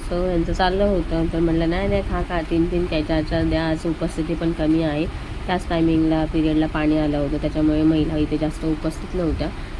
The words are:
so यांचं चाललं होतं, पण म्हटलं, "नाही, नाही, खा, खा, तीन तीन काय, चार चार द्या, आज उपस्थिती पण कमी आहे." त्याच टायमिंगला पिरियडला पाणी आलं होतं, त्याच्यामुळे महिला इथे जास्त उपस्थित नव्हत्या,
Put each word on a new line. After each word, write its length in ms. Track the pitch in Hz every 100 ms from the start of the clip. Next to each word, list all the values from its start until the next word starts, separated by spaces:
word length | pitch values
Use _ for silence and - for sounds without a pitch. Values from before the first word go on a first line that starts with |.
| -
so 180 | 175 180
यांचं 240 | 175 165
चाललं 300 | 170 185 185
होतं, 420 | 202 196 - 165 165
पण 140 | 165
म्हटलं, 300 | 165 160 165
"नाही, 180 | 175 202
नाही, 140 | 202
खा, 200 | 190 185
खा, 200 | 170 180
तीन 240 | 160 165 170
तीन 200 | 175 175
काय, 180 | 160
चार 200 | 151 160
चार 200 | 151 165
द्या, 240 | 165 160 160
आज 100 | 160 170
उपस्थिती 480 | 160 170 - 160
पण 180 | 165 165
कमी 320 | 165 156 160
आहे." 500 | 160 147 165 - - - -
त्याच 220 | 180 -
टायमिंगला 560 | 170 165 160 160 160 156
पिरियडला 420 | 170 156 156 160
पाणी 300 | 160 151 156
आलं 200 | 151 147
होतं, 200 | 143 147
त्याच्यामुळे 460 | 151 151 156 151
महिला 340 | 156 160 151 156
इथे 200 | 147 151
जास्त 280 | 151 - 160
उपस्थित 500 | 156 160 160 - 185
नव्हत्या, 320 | 170 147 151 - - -